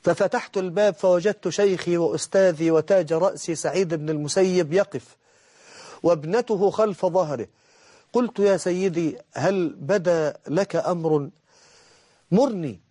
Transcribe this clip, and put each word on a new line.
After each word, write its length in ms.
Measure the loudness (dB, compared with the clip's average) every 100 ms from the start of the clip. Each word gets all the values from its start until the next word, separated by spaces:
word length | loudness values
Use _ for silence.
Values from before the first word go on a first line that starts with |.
ففتحت 540 | 0 0 0 -2 -4 -6
الباب 380 | -4 0 0
فوجدت 540 | 2 2 2 2 -2 -4
شيخي 480 | 0 0 0 -2 0
وأستاذي 720 | 0 -2 0 2 2 2 2
وتاج 420 | 2 2 0 2
رأسي 420 | 0 0 -2 -8
سعيد 400 | -4 -2 -2 -2
بن 160 | -2 -4
المسيب 640 | -4 -2 2 2 2 0
يقف، 440 | 0 -2 -6 -12 _ _ _ _ _ -20 -20 -20 -2
وابنته 680 | 0 0 0 -2 0 0 2
خلف 360 | 2 0 0 0
ظهره، 400 | 0 -2 -4 -8 _ _ _ _ _ _
قلت: 260 | -2 -2 0
"يا 180 | 2 2
سيدي، 600 | 0 -2 -2 0 -2 -4 -14
هل 400 | -4 -2 0 -2
بدا 640 | -6 -2 0 2 0 0 -6 -4
لك 280 | -4 -2 -2
أمر؟ 540 | -2 -2 0 0 -2 _ _ _ _ _ _ _ _ _ _
مرني." 500 | 2 2 -2 -8 -10 _